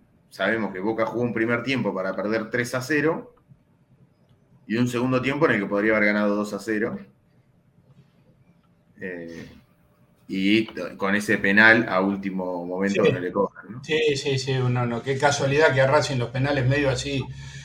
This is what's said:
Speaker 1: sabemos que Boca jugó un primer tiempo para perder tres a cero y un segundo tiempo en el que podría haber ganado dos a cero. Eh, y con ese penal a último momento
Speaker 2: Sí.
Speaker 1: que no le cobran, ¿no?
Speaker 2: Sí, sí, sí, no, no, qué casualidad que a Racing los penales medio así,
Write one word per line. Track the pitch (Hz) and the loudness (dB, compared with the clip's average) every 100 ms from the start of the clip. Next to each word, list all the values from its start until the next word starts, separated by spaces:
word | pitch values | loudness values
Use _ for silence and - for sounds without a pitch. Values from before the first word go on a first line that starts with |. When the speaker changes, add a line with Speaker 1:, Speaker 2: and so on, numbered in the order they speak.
| _ _ _ | _ _ _
Speaker 1:
sabemos | - 98 113 98 | -4 -2 0 -4
que | 92 | -4
Boca | 101 113 110 | -4 -2 -2
jugó | 117 | -2
un | 120 | -4
primer | 110 113 117 | -2 -2 -2
tiempo | 120 135 101 | -2 -2 -2
para | 92 95 95 | -4 -4 -4
perder | 101 110 107 | -4 -4 -2
tres | 120 120 127 | -4 -2 -6
a | |
cero | 127 151 147 190 - _ _ - _ _ _ _ _ _ _ _ _ _ - | -2 0 0 -2 -8 _ _ -20 _ _ _ _ _ _ _ _ _ _ -6
y | 113 | -2
un | 123 | 0
segundo | 120 127 127 | 0 0 0
tiempo | 123 143 156 | 0 2 2
en | |
el | 110 | 2
que | 98 | 0
podría | 101 107 107 | 0 2 2
haber | 104 | 2
ganado | 104 104 104 | 2 0 0
dos | 104 | -4
a | 101 | -6
cero. | - 107 113 196 - _ _ _ _ _ _ _ _ _ _ _ _ _ _ _ _ _ _ - | -4 -2 -2 -6 -14 _ _ _ _ _ _ _ _ _ _ _ _ _ _ _ _ _ _ -14
Eh, | 95 87 82 82 - - _ _ _ _ _ _ - | -12 -10 -12 -14 -18 -20 _ _ _ _ _ _ -8
y | 95 95 110 110 - 85 - | -2 2 2 2 -6 -10 -4
con | 98 104 | -2 0
ese | 104 101 | 2 2
penal | 98 104 110 113 - | 4 8 8 8 4
a | 92 | 2
último | 98 98 98 92 90 90 87 | 0 -2 -4 -6 -6 -6 -6
momento | 92 98 101 | -2 0 2
Speaker 2:
Sí. | 98 | 2
Speaker 1:
que | |
no | 90 | 2
le | 90 | -2
cobran, | 101 95 - - | -2 -2 -4 -18
¿no? | 117 | -16
Speaker 2:
Sí, | - 156 156 139 | -4 0 2 0
sí, | 147 131 | -2 -2
sí, | 135 131 | -2 -2
no, | 127 123 120 | 0 0 -2
no, | 117 | -2
qué | 135 135 | -4 0
casualidad | 143 135 139 143 156 | 2 2 2 4 4
que | 135 | 4
a | 135 | 4
Racing | 147 139 131 | 4 2 -2
los | 117 | -2
penales | 127 139 139 127 | -2 0 0 2
medio | 143 135 | 2 2
así, | 123 143 139 - - - - | -2 -4 -6 -6 -10 -14 -16